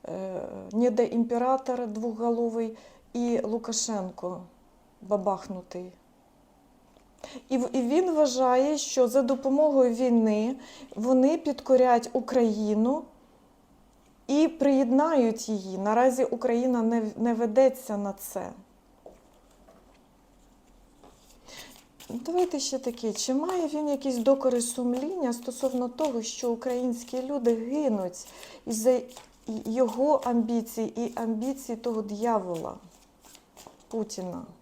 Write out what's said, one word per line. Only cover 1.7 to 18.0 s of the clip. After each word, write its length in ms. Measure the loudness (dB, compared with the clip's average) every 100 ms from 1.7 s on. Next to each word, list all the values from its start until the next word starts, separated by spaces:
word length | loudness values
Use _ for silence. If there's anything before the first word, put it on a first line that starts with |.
| -6 -6
двоголовий 880 | -6 -6 -2 -2 0 -2 -2 -6 -8 -20 -20 _
і 280 | -4 0 0
Лукашенко 960 | -2 -4 -4 -4 -2 -4 -6 -8 -8 -8 -12 _ _ _ _ _
бабахнутий. 920 | -2 0 0 -2 -6 -12 -10 -12 -12 -18 _ _ _ _ _ _ _ _ _ _ _ _ -18 -18 _
І 80 | -2
в-, 120 | 0
і 80 | 0
він 300 | 2 2 2
вважає, 680 | 4 2 4 4 4 2 0
що 300 | -2 2 4
за 140 | 4
допомогою 720 | 2 0 0 4 4 6 4
війни 600 | 4 4 4 4 2 0 -4 -12 -20 -16 -6
вони 420 | 2 6 6 4
підкорять 720 | -2 -4 4 6 6 4 2
Україну 920 | -4 0 2 2 2 0 2 2 0 -4 _ _ _ _ _ _ _ _ _ _ _ 0
і 200 | 4 4
приєднають 1040 | 4 4 4 4 4 4 4 4 0 -4
її. 280 | -6 -4 -4
Наразі 460 | 0 4 4 4
Україна 580 | -2 0 0 2 2 2
не 200 | 2 0
в-, 200 | -2 -2
не 120 | 0
ведеться 640 | 0 2 4 4 2 -8
на 160 | -6